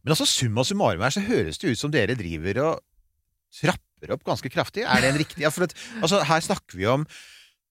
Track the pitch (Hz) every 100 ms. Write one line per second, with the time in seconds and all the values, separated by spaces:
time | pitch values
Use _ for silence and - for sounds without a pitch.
0 | 127 156 277 - 123 107 131 202 147 87
1 | 120 202 202 208 82 76 180 117 147 151
2 | 101 123 87 82 85 107 156 - _ _
3 | _ _ _ _ _ - 160 - _ -
4 | 80 123 - 160 131 165 127 - 233 127
5 | 131 147 156 - 151 160 180 - - 226
6 | 180 202 143 160 - - _ 90 98 135
7 | 156 - - - _ _ _